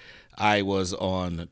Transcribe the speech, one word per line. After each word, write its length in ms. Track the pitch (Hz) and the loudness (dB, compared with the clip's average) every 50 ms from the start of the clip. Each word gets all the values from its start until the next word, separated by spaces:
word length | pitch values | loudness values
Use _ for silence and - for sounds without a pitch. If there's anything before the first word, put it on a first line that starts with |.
| - - - - - _ - - | -20 -20 -20 -20 -20 _ -8 0
I 240 | 104 107 104 104 | 2 4 4 4
was 320 | 98 98 98 95 92 90 98 | 2 2 2 0 0 -2 -2
on 560 | - 95 92 92 92 90 90 87 82 82 - | -2 -2 -2 0 -2 -2 -2 -4 -6 -8 -6